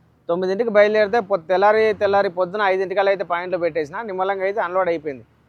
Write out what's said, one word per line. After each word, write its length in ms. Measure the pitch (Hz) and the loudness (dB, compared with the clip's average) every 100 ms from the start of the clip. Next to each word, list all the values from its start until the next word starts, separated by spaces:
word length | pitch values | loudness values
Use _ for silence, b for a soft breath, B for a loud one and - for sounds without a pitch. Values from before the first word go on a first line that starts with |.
| _ _ - | _ _ -4
తొమ్మిదింటికి 420 | 170 185 196 233 | -2 0 0 2
బయలుదేరితే 480 | 208 208 214 208 233 | 4 4 4 2 0
పొ-, 220 | 196 196 160 | 0 -4 0
తెల్లారి, 380 | 185 202 214 220 202 | 2 4 4 2 0
తెల్లారి 320 | 202 196 202 | 0 2 0
పొద్దున 320 | 175 180 202 202 | -2 -4 0 0
ఐదింటికల్లా 460 | 185 190 190 196 | 0 -2 0 0
అయితే 120 | 196 | 0
పాయింట్లో 340 | 175 170 180 175 | -2 -4 -4 -2
పెట్టేసిన, 380 | 170 156 147 190 | -2 -2 -6 -6
నిమ్మలంగా 420 | 233 185 190 196 190 | -8 -4 -2 -2 -2
అయితే 140 | 202 | -2
అన్‌లోడ్ 300 | 175 185 180 | -2 0 0
అయిపోయింది. 320 | 165 151 131 113 _ | -2 -6 -12 -16 _